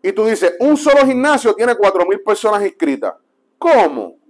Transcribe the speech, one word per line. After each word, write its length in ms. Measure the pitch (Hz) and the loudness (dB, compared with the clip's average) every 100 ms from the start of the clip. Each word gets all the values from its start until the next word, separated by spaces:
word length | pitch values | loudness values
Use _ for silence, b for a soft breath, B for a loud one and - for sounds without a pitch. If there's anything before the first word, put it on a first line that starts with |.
Y 120 | - | -4
tú 120 | 381 220 | -2 -2
dices, 300 | 220 175 - | 0 -2 0
"Un 160 | 269 294 | 0 2
solo 280 | 302 277 269 | 4 4 4
gimnasio 480 | 254 285 285 233 | 0 0 0 0
tiene 220 | 208 240 233 | 0 -2 2
cuatro 300 | 202 190 175 | 0 2 0
mil 160 | 202 | -2
personas 420 | 214 208 220 202 | -2 -2 -2 -2
inscritas". 520 | 202 _ 151 135 98 - _ _ _ _ | -4 _ -4 -2 -6 -10 _ _ _ _
¿Cómo? 580 | 339 269 170 127 92 - | 2 2 2 -2 -12 -16